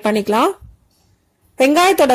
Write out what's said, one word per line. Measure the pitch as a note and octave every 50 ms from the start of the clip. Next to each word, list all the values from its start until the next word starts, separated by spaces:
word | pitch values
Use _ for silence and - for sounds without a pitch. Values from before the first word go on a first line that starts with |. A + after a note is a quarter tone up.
| -
பண்ணிக்கலாம். | G#3+ G#3+ G#3+ G3+ - G#3 A3+ C#4 F#4 G4 - - - - _ _ _ _ _ _ _ _ _ _ _ _ _ _ _ _ -
வெங்காயத்தோட | B3+ C4+ D4 E4 F4+ F#4+ F#4+ - D4+ C4